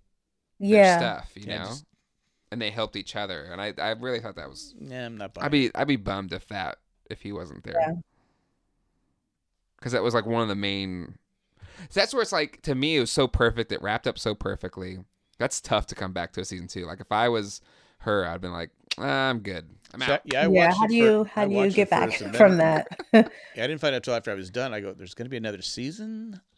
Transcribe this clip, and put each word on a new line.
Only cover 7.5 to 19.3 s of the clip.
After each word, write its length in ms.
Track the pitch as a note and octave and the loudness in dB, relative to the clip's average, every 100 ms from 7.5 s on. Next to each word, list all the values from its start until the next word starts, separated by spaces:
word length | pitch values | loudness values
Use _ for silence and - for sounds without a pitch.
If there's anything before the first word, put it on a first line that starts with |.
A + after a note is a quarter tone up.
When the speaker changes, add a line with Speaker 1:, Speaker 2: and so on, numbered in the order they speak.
| - | -14
Speaker 1:
there. 100 | - E3 | -6 -2
Speaker 2:
Yeah. 140 | D#3+ E3+ - _ _ _ _ _ _ _ _ _ _ _ _ _ _ _ _ _ | -2 -2 -10 _ _ _ _ _ _ _ _ _ _ _ _ _ _ _ _ _
Speaker 1:
'Cause 120 | B2 | -4
that 100 | A#2 | 0
was, 120 | A2 | 2
like, 100 | A#2 | 2
one 160 | G#2+ A#2 | 0 0
of 60 | A2+ | -2
the 60 | |
main, 640 | G2+ G2+ G2 G2 F2+ E2+ - _ _ _ _ - - E3+ | -2 -4 -4 -6 -8 -10 -16 _ _ _ _ -20 -20 -6
that's 220 | F#3+ G3 | -2 0
where 80 | C4+ | -2
it's 100 | A3 | -2
like, 300 | F#3 D3+ - | -2 -4 -6
to 120 | - | -4
me, 220 | C3 D3 D#3 | -2 0 2
it 40 | |
was 100 | A#2 | 0
so 160 | - C3 | 0 0
perfect. 420 | - A#2 A2+ A2 | 2 2 2 -4
It 100 | G2+ | -4
wrapped 240 | G2+ A2 - | -4 -4 -4
up 120 | - | -4
so 160 | - | -4
perfectly. 680 | G#2 G2 G2+ - - F#2 F#2 F#2 _ _ _ | -4 -4 -6 -8 -10 -10 -12 -16 _ _ _
That's 240 | A#2+ - | -4 -4
tough 260 | - G#2+ G#2+ | -2 -2 -2
to 60 | |
come 180 | - F#2+ | -8 -8
back 200 | F2+ E2+ | -8 -8
to 60 | - | -10
a 40 | |
season 240 | F#2 F2+ F2+ | -10 -10 -12
two. 180 | F#2+ E2+ | -12 -12
Like, 140 | F#2 | -12
if 120 | - | -4
I 160 | G#2+ A#2+ | 2 2
was 320 | A#2 G2+ - - _ _ _ | 2 -2 -10 -18 _ _ _
her, 280 | - G#2 F2 | -2 0 0
I'd 140 | F2 | -4
been 120 | F2+ | -8
like, 180 | F2 E2+ _ _ - | -8 -10 _ _ -6
"Ah, 300 | C3+ C#3 C3+ | -2 0 0